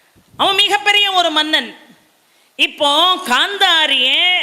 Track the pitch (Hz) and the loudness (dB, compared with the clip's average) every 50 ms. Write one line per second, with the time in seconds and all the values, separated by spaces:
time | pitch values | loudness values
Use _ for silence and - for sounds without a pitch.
0 | _ _ _ _ _ _ _ - 285 370 403 392 403 392 392 403 403 403 403 403 | _ _ _ _ _ _ _ -2 -2 0 0 0 0 0 0 0 0 2 2 2
1 | 403 392 381 359 349 330 302 311 302 311 311 294 240 214 - - - - - _ | 2 2 0 0 0 0 0 -2 -2 -2 -2 -4 -4 -6 -12 -20 -20 -20 -20 _
2 | _ _ _ _ _ _ _ _ _ _ _ - 302 294 - - 302 285 285 302 | _ _ _ _ _ _ _ _ _ _ _ -2 -2 -2 -2 -2 -2 0 2 2
3 | 349 370 370 - - 240 247 262 320 381 403 392 392 370 339 320 311 294 277 254 | 2 2 0 -2 -2 -2 0 0 0 -2 -2 -2 0 0 2 2 0 0 0 0
4 | 254 262 277 311 349 359 359 349 | 0 0 0 0 0 0 0 -2